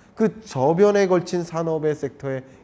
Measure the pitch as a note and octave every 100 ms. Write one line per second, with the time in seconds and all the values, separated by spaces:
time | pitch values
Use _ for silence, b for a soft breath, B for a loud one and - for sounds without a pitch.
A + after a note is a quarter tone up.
0 | B - A3 - - C3+ C3+ E3 G#3 G#3
1 | F#3+ F3+ F3 F3+ E3+ E3 E3 D#3+ D3+ D3
2 | C#3 - C#3 C3+ B2+ B